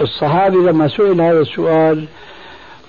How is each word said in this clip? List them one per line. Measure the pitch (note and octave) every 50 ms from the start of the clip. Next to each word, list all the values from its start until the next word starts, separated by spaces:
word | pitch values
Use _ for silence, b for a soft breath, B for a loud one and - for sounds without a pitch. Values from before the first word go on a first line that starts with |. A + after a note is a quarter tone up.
الصحابي | D3+ - - - D#3 C#3+ D3+ F3 G3 G3 F#3+
لما | F#3 F3+ F3+ D#3+ D#3 D#3 D3
سئل | - - G#3 G3 F#3 E3+
هذا | E3 E3+ E3+ D#3+
السؤال | D3 - - - E3+ E3 D#3+ D#3+ D#3+ D#3+ D#3+ D#3 D#3 D3+ B B B B B B B B B B B B B B -